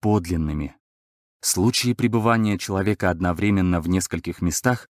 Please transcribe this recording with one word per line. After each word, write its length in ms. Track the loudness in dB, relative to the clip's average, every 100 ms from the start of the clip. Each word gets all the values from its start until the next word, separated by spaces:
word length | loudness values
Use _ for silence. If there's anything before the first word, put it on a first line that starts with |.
подлинными. 720 | 2 0 0 -2 -2 -4 -6 -10 _ _ _ _ _ _
Случаи 520 | -4 0 0 2 -2
пребывания 640 | 0 0 2 2 2 2 -2
человека 540 | -2 -2 0 0 0
одновременно 680 | 0 0 0 2 2 2 0
в 60 | 0
нескольких 540 | -2 -2 -6 -8 -4
местах 460 | -4 -2 -2 -2 -6